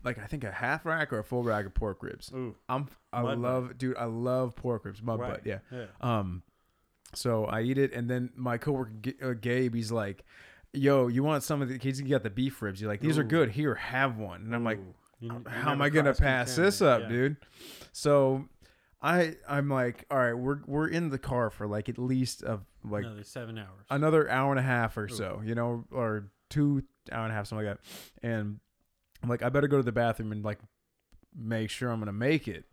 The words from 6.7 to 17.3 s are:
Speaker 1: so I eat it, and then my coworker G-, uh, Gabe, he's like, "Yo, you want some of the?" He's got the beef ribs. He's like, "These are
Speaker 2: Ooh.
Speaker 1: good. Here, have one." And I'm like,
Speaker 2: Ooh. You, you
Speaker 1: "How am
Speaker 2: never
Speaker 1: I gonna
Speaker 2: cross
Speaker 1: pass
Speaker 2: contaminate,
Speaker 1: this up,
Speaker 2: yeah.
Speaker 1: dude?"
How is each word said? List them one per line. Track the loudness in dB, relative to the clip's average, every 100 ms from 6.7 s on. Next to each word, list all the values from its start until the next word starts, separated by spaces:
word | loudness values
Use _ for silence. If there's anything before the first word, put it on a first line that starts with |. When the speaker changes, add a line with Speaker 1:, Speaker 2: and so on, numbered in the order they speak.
| _ _ _ -16
Speaker 1:
so | -4 0 2 0
I | 0
eat | 0 2
it, | 2
and | 0 -2
then | -2 -4 -6
my | -4 -2
coworker | -2 -2 -4 -6
G-, | -8 -6
uh, | -6 -4
Gabe, | 0 2 2 0
he's | -2
like, | -2 -2 -8 -16 -20 -20 -20 _
"Yo, | 2 6 6 6
you | 4
want | 2 0
some | 0 -2
of | 0
the?" | -2
He's | -4 -4
got | 0 0
the | 0
beef | -2 -4 -2
ribs. | -6 -4
He's | -4
like, | -2
"These | 2 2
are |
Speaker 2:
Ooh. | 2
Speaker 1:
good. | 4 4
Here, | 2 0 -2
have | -2 0 0 0
one." | -8 -8
And | -4 -2
I'm |
like, | 0 -2
Speaker 2:
Ooh. | -6 -20 _ _
You, | -10
you | -10 -8
Speaker 1:
"How | -2 0
am | 2
Speaker 2:
never | 4
Speaker 1:
I |
gonna | 6 4
Speaker 2:
cross | 6
Speaker 1:
pass | 4 4 0 4
Speaker 2:
contaminate, | 4
Speaker 1:
this | 6
up, | 6 6
Speaker 2:
yeah. | 2
Speaker 1:
dude?" | 2 2